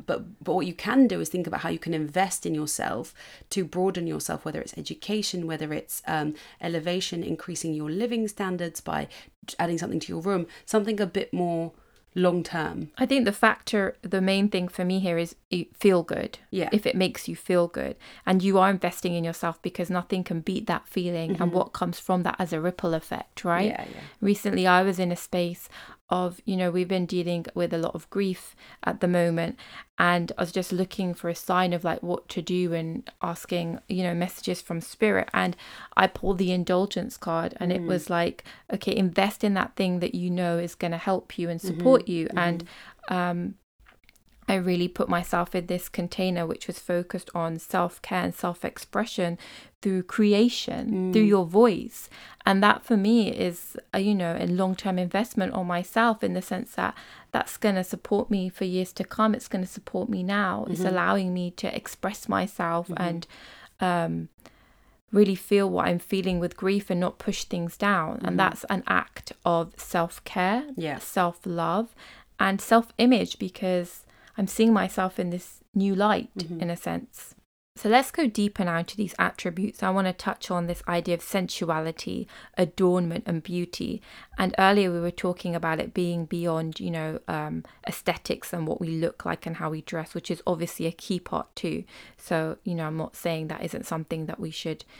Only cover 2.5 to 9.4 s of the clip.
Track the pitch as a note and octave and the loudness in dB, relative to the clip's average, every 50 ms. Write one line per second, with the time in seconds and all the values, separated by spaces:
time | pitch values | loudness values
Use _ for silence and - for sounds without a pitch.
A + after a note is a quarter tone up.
2.5 | D#3+ D3+ D3+ D3+ - - - - - - F#3 - - - - - - - - - | -2 -2 -2 -2 -2 -4 -2 -4 -4 -6 -8 -10 -14 -20 -20 -20 -20 -20 -12 -6
3.5 | - G3 F3+ D3+ - F3+ F#3 F#3+ F#3 F3+ E3+ E3 D#3 D#3 - - E3 D#3+ - D#3+ | -4 -4 -4 -2 -2 0 0 0 0 -2 -4 -4 -4 -4 -4 -4 -6 -4 -6 -8
4.5 | D3+ D3+ - - - D#3+ D3+ - D#3+ - - - G#3 G#3+ G3+ - - F3+ E3 D#3+ | -8 -8 -8 -10 -12 -12 -10 -10 -10 -10 -6 -4 -4 -2 -2 -2 -4 -4 -4 -4
5.5 | D#3+ D3+ D#3 D3+ D3+ - - - - - - - D#3+ D3+ D3+ D3+ D3+ - - - | -4 -4 -4 -4 -6 -6 -6 -8 -10 -8 -4 -4 -2 -2 -2 -2 -4 -6 -12 -20
6.5 | - - - F3 E3 E3 D#3 F3 F3 F#3+ F#3 - F3 E3 E3 - E3 - - - | -14 -8 -6 -4 -4 -2 -2 -2 -2 -2 -2 -4 -4 -6 -4 -4 -6 -6 -6 -10
7.5 | E3+ - - E3 D#3 D3+ D3+ D3+ D#3 F#3+ A#3 A#3 A#3+ A3+ A3 G#3 - - G3+ F#3 | -8 -6 -4 -4 -4 -4 -4 -4 -2 -2 -2 -2 -2 -2 -2 -4 -4 -4 -4 -4
8.5 | F3+ E3+ F3 E3 E3 - - - - - - - - - - - _ _ | -2 -4 -4 -6 -8 -8 -6 -4 -4 -4 -4 -6 -10 -20 -20 -20 _ _